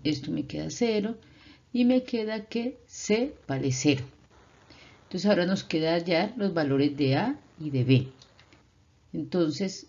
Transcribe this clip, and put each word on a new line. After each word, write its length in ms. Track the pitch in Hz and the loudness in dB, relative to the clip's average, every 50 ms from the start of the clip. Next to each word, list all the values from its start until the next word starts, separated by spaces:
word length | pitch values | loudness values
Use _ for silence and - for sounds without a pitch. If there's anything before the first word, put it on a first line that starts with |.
| - | -4
esto 260 | 151 151 135 - 151 | -2 -2 -2 -4 -6
me 140 | 160 156 147 | -6 -6 -6
queda 240 | - 151 151 156 160 | -6 -8 -8 -8 -8
cero, 480 | - - 240 226 214 208 196 220 233 - - - - - - - - - _ _ | -4 -2 0 0 2 0 0 -2 -6 -8 -14 -20 -20 -20 -20 -20 -20 -20 _ _
y 140 | - 240 247 | 0 2 4
me 180 | 240 254 254 254 | 4 4 4 2
queda 400 | - - 226 214 214 220 220 214 | -2 -4 -4 -2 -4 -4 -6 -6
que 340 | - - 233 233 254 285 - - | -6 -6 -4 -4 -6 -8 -12 -16
C 480 | - - - - - 208 226 254 294 - - - - | -20 -16 -6 -2 0 2 2 2 -2 -6 -8 -6 -6
vale 240 | 135 135 143 135 | -4 -2 0 -2
cero. 320 | 127 - - 147 139 135 - - - - _ _ _ - - _ _ _ _ - - - - - - - _ | -2 2 2 2 2 2 -2 -8 -16 -20 _ _ _ -20 -20 _ _ _ _ -20 -20 -20 -20 -20 -20 -20 _
Entonces, 260 | - - 175 170 208 | -10 -6 0 2 4
ahora 160 | 202 175 180 | 4 4 4
nos 180 | 180 196 185 - | 2 0 -2 -2
queda 300 | - - 160 160 160 170 | -2 -2 0 2 2 0
hallar 400 | 175 170 180 170 160 190 202 - | 0 0 2 2 2 0 0 -2
los 160 | 220 202 190 | -2 -2 0
valores 420 | 165 165 151 135 139 135 143 147 139 139 | 0 0 0 2 2 2 2 2 2 0
de 180 | 147 131 135 | 2 2 2
A 240 | 151 202 254 294 - - _ _ - | 2 0 -2 -4 -6 -10 _ _ -10
y 120 | 156 151 | -6 -2
de 140 | 135 127 120 | -2 0 4
B. 240 | 123 135 131 - - - - - _ _ - _ _ - - _ _ _ _ _ _ _ _ _ _ - | 4 4 4 4 0 -8 -18 -20 _ _ -20 _ _ -20 -20 _ _ _ _ _ _ _ _ _ _ -8
Entonces, 720 | 165 147 131 - 180 165 151 143 - 196 190 196 - - | -8 -6 -2 0 0 2 2 0 -2 -4 -6 -6 -10 -16